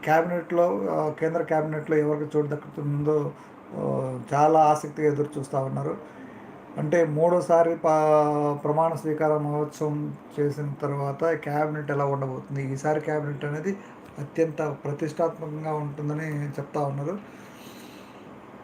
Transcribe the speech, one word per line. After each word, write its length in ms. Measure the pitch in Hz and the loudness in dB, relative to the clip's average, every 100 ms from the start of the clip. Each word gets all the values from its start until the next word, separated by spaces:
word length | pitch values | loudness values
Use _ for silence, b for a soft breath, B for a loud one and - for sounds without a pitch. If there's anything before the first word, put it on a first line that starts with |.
క్యాబినెట్లో, 840 | - 160 170 175 165 170 175 202 190 | 4 4 4 -2 0 2 4 2 0
ఆ, 200 | 156 151 | 0 -2
కేంద్ర 320 | 151 160 165 | 0 -2 0
క్యాబినెట్లో 560 | 156 156 156 156 147 156 | 0 0 0 -4 0 2
ఎవరికి 400 | 151 147 147 151 | 2 0 0 0
చోటు 100 | 147 | 0
దక్కుతుందో, 840 | 147 - - 147 147 147 151 143 - B B - | -4 -8 -6 -4 0 2 2 0 -8 B B -14
ఆ, 460 | - 139 135 131 127 117 | -6 -2 -2 -4 -6 -2
చాలా 260 | 139 151 156 | 4 6 8
ఆసక్తిగా 480 | 151 151 156 147 151 | 6 4 0 0 2
ఎదురు 320 | 143 147 143 | 2 -2 -4
చూస్తూ 200 | 135 143 | -4 -4
ఉన్నారు. 560 | 135 135 143 180 - B B B B B - - | -2 -4 -4 -6 -10 B B B B B -14 -6
అంటే 280 | 147 170 160 | 0 2 2
మూడోసారి 720 | 151 170 175 170 165 170 165 | 4 4 4 6 6 6 4
ప-, 880 | 160 156 156 151 147 147 147 143 | 4 4 6 6 6 2 0 0
ప్రమాణ 300 | 147 151 165 | 0 2 2
స్వీకార 440 | 156 156 151 156 151 | 0 -4 0 2 2
మహోత్సవం 760 | 147 147 147 - 151 147 147 143 - - | 0 -2 -2 -2 -4 -2 -4 -8 -12 -2
చేసిన 320 | 147 143 147 139 | -2 0 -6 -4
తర్వాత 520 | 147 143 139 135 165 | -4 -2 -4 0 0
క్యాబినెట్ 580 | 156 151 147 151 151 147 | 0 -2 0 0 -2 -4
ఎలా 140 | 139 139 | 0 0
ఉండబోతుంది, 680 | 139 135 131 - 139 135 | 0 -2 -6 -6 -6 -4
ఈసారి 260 | 135 156 151 | -2 0 0
క్యాబినెట్ 460 | 151 151 147 143 147 | 0 -2 -2 -6 -4
అనేది 320 | 147 170 196 B B B - | -4 -4 -6 B B B -12
అత్యంత 560 | 143 - 165 151 151 143 | -8 0 0 0 -4 -4
ప్రతిష్టాత్మకంగా 920 | 143 143 156 147 165 160 160 151 156 | -6 -4 -4 0 -2 -2 -8 -6 -4
ఉంటుందని 720 | 151 147 143 147 151 156 147 147 | -4 -4 -4 -4 -4 -4 -4 -6
చెప్తా 360 | 143 139 151 | -6 -6 -4
ఉన్నారు. 360 | 143 139 147 202 - B B B B B B B B B B - - - | -2 -2 -4 -6 -10 B B B B B B B B B B -20 -20 -20